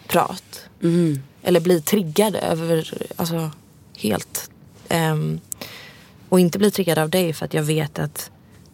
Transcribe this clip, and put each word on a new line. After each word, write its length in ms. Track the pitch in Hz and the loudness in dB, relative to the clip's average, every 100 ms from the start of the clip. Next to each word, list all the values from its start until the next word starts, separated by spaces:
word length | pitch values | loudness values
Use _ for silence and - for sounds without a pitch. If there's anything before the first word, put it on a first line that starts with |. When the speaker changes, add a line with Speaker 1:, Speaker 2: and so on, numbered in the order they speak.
| - | -2
Speaker 1:
prat. 580 | 175 - 185 - - - - | 0 0 -4 -14 -20 -20 -2
Speaker 2:
Mm. 400 | 170 175 165 139 - - | 2 4 2 0 -6 -6
Speaker 1:
Eller 180 | - 175 | 2 2
bli 200 | 165 175 | 4 2
triggad 540 | - 214 160 151 208 180 | 2 0 0 2 2 2
över, 580 | 175 165 165 165 156 - - - | -2 -2 0 0 -2 -10 -10 -6
alltså, 340 | 170 165 160 - - - - - | -4 -2 -4 -8 -20 -20 -20 -6
helt. 540 | 107 98 - - - - - - - | -2 -2 -4 -10 -12 -20 -20 -14 -2
Ehm, 520 | 170 160 156 156 160 - - - - - - - - - | 0 0 0 -2 -4 -8 -14 -14 -16 -20 -20 -20 -14 0
och 120 | 185 | 4
inte 180 | 175 196 | 4 4
bli 120 | 208 | 0
triggad 280 | 196 170 156 | 2 0 0
av 120 | 156 | 2
dig, 220 | 185 170 | 0 0
för 120 | 151 | -2
att 100 | 151 | -4
jag 80 | 156 | -2
vet 360 | 151 156 147 - | 0 0 -2 -4
att 320 | 151 - - - - - - | -6 -6 -14 -18 -20 -20 -20